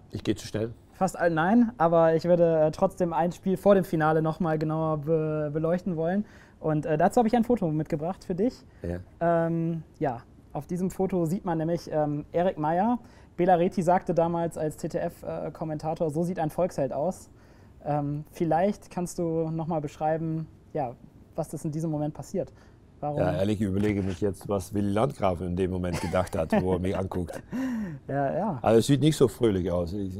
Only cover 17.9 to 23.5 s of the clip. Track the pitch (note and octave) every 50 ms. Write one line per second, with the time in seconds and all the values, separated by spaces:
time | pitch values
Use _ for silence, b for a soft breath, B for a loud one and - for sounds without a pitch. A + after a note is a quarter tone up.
17.9 | D3 D3 C#3+ C#3+ D3 D3 D3+ - - - F3+ D#3+ D#3+ D#3+ F#3 G#3 G3+ - - -
18.9 | - F#3 F3 E3+ - - F3 E3 D#3+ E3 E3 D#3+ D#3+ D#3+ D#3+ D#3 F3 D#3 D3 C#3+
19.9 | - - D#3 D#3 D#3+ D#3+ E3 D#3+ D#3+ D#3+ D#3+ - - - - - - D#3 C#3 A#2+
20.9 | C3 - - - - - - - - - D#3 - - D3+ - D#3+ C#3+ D#3+ D#3+ E3
21.9 | D3+ D3 D3+ D3+ - - C#3+ - - F3+ C#3 - b b b b b b b -
22.9 | - - - D3 D3 - G2 F2+ F2 F2+ G2 G#2